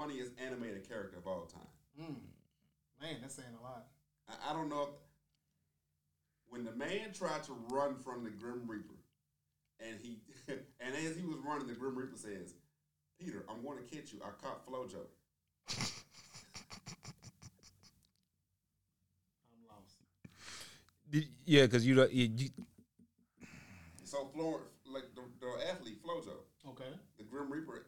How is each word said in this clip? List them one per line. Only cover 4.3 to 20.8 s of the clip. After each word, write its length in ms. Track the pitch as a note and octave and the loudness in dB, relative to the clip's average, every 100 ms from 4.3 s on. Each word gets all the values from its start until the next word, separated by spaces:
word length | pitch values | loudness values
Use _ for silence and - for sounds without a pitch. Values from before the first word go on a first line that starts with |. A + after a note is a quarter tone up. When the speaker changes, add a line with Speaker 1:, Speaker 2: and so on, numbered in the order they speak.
Speaker 1:
I, 220 | - C#3 | -8 -2
I 20 | |
don't 160 | D#3 D3 | -2 0
know 140 | D3 | 0
if, 60 | C#3+ D3 - _ _ _ _ _ _ _ _ _ _ _ _ _ _ | -2 -4 -18 _ _ _ _ _ _ _ _ _ _ _ _ _ _
when 160 | A#2+ A2+ | -6 -4
the 80 | |
man 400 | A2+ D3+ G3+ A3 F#3 | -2 -2 -2 -4 -2
tried 260 | F3 D3+ | 0 0
to 100 | C#3+ A#2+ A2+ | -4 -8 -2
run 260 | C3 C#3+ B2+ | 2 2 2
from 300 | B2+ A#2+ A2+ | -6 -6 -6
the 40 | |
Grim 340 | G2+ A#2+ B2 A#2 | -6 -6 -4 -4
Reaper, 280 | G#2+ - - - _ _ _ _ _ _ - | -6 -8 -14 -20 _ _ _ _ _ _ -14
and 180 | A2+ G#2+ | -10 -10
he, 180 | A#2+ A2 - | -10 -12 -14
<laughs> 160 | - - | -16 -8
and 440 | B2+ - - B2 C#3+ D#3+ | -8 -10 -10 -4 -2 -2
as 80 | E3 | -2
he 80 | |
was 140 | F3+ C#3 C#3 | -4 -4 -2
running, 200 | D3 A#2+ | -2 -2
the 60 | |
Grim 220 | A2+ C3 B2+ | -4 -4 -4
Reaper 220 | B2 G#2 | -6 -8
says, 380 | G#2+ G2 F2 - - _ _ _ _ - | -8 -8 -8 -14 -20 _ _ _ _ -12
"Peter, 280 | F3+ G2+ F#2 | -8 -6 -8
I'm 140 | A#2 C3+ | -8 -6
gonna 140 | C3 A#2+ | -8 -8
catch 220 | D3+ - | -10 -10
you. 80 | G2+ | -10
I 100 | G2+ G2+ C3+ | -10 -8 -8
caught 220 | - - | -8 -6
Flojo." 380 | C3 A2 F2+ - - _ _ _ _ - - - - - - - - - - - - - - - - - - - - - - - - - _ _ _ _ _ _ _ _ _ _ _ _ _ _ | -6 -6 -8 -12 -14 _ _ _ _ -6 -2 -2 -4 -14 -20 -20 -20 -16 -16 -14 -14 -14 -14 -16 -16 -18 -18 -20 -20 -20 -20 -20 -20 -20 _ _ _ _ _ _ _ _ _ _ _ _ _ _
Speaker 2:
I'm 160 | A#2 A2+ | -20 -20
lost. 260 | G#2 F#2+ - - _ - - - - - - | -20 -20 -20 -20 _ -20 -16 -12 -12 -12 -16